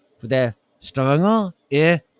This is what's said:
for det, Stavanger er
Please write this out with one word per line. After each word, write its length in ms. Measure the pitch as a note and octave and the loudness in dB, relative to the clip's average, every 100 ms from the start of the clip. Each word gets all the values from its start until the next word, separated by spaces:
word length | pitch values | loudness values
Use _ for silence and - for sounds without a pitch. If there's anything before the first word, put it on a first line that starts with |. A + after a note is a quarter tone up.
| _ _ | _ _
for 80 | A#2 | -4
det, 240 | C3 A#2+ - _ _ | -2 -2 -6 _ _
Stavanger 680 | - C3+ C3 D3 G3 A3+ F#3+ - - | -10 -4 0 2 2 0 -2 -10 -4
er 320 | C#3+ D#3+ E3+ - | 0 2 0 -4